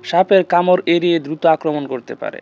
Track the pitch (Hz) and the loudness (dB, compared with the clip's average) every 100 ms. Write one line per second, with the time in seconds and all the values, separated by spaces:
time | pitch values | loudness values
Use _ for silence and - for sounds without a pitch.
0 | - 175 190 196 175 175 180 180 - 170 | -2 -2 4 2 2 0 2 0 2 0
1 | 175 170 143 156 170 156 160 151 139 131 | 2 -2 -2 -2 0 0 0 -4 -6 -8
2 | 120 120 113 - | -10 -10 -10 -12